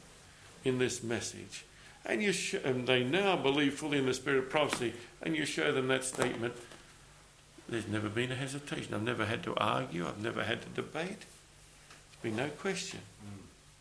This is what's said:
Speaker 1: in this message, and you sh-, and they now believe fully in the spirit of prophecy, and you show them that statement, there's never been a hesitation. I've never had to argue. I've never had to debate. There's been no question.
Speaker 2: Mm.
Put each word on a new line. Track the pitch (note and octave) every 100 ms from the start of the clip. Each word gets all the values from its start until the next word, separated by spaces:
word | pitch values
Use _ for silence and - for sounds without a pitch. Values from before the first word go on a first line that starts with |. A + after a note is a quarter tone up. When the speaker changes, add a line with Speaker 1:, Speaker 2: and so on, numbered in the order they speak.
| - - - - - -
Speaker 1:
in | C3 B2+
this | B2 -
message, | A#2 A2 - G2 G2 - - - - -
and | - A3
you | G#3
sh-, | F3 -
and | - C#3 B2+ A#2+
they | B2+
now | B2 F3+ G3+ E3
believe | C3+ C#3+ C#3
fully | C#3 D#3 C#3+
in | B2+
the |
spirit | B2+ D3 C3+
of | -
prophecy, | D#3 - - A#2 - - -
and | E3 D#3
you |
show | C#3+ E3 D3+
them | C3 C3
that | C3
statement, | - - B2+ A#2+ A#2+ - - - - - - - - - - - -
there's | A#2 G#2
never | G#2+ G#2
been | A2 B2+
a |
hesitation. | B2+ C3+ C#3+ - D3+ A2+
I've | G#2+
never | A2+ A2 G#2+
had | A#2+
to | A#2 -
argue. | G#2+ B2+ C3 E3 D#3
I've | G2+
never | A2+ A2
had | G#2+ A#2+
to | B2
debate. | B2 A#2+ D3+ E3+ G#3 - - - - - - - - -
There's | -
been | A#2+ A2
no | D3
question. | - G3 F3 - G2+ - -
Speaker 2:
Mm. | G#2 G2+ F#2 - - -